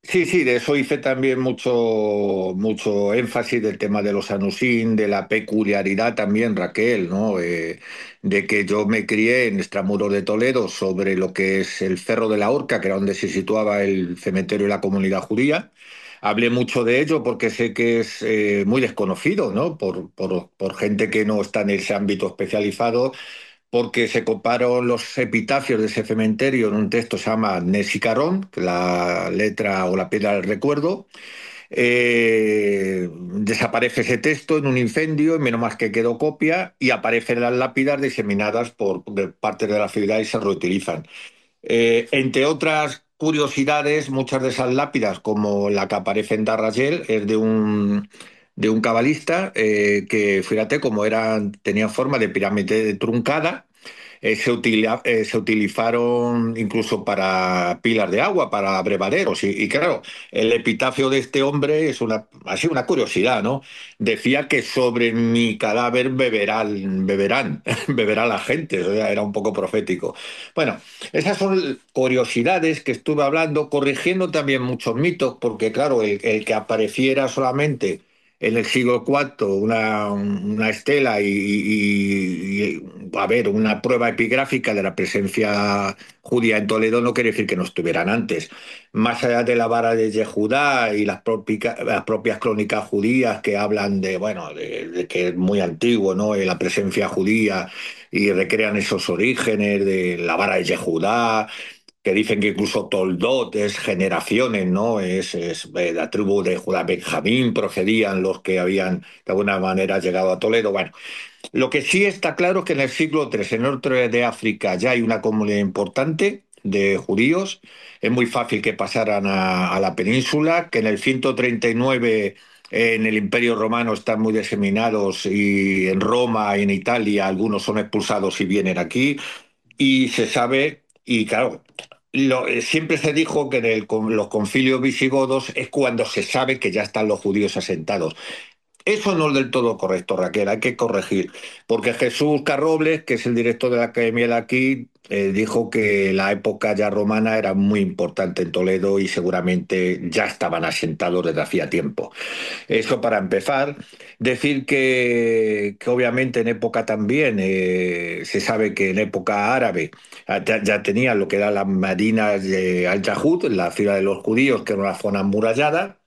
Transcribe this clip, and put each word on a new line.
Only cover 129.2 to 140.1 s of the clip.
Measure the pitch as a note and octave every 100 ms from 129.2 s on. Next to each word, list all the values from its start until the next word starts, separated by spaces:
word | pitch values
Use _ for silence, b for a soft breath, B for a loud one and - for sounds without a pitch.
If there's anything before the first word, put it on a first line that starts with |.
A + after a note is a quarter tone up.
| B B B _ _ -
Y | C3+ C3 B2+
se | - G#2+
sabe, | C3+ A#2+ C3+ D3 - _ _
y | - A#2+ G#2+
claro, | A2 B2 - _ - - - _
lo, | C3 C3+ B2+ -
eh, | A#2
siempre | - D#3+ D#3+ D3+
se | D3+
dijo | D3 D#3+ D3+ C#3
que | C3
en | A2+
el | A2 G2+
con-, | A2 G#2+ A2
los | G2+
concilios | A2 G2+ C3 C3 C3
visigodos | C3 B2 C3 C3+ C3 C3 B2+ -
es | B2+
cuando | C#3+ C3 A#2 A2
se | -
sabe | F#2+ B2+ B2+ C3
que | B2+
ya | G2
están | G#2 A2 G#2+
los | G2+
judíos | G#2 G2+ G2+ G2+
asentados. | - F2+ D#2 G2+ D#2+ - B B B B _ _ -
Eso | G#3+ G#3+ F3
no | D#3
es | C#3
del | C3
todo | B2+ A#2 G2+
correcto, | F#2+ F#2 F2+